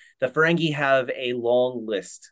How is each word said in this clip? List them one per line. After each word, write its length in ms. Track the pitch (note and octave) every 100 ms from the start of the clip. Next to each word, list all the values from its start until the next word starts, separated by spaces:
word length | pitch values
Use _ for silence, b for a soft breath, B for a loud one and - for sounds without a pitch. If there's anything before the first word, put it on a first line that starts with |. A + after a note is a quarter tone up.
| b _
The 80 | B2+
Ferengi 460 | D3+ D#3+ E3+ D#3+
have 380 | D3 C#3 C3+ B2 -
a 180 | B2+
long 520 | B2 A#2 B2 B2+ B2 A2
list 460 | G2+ F2+ - -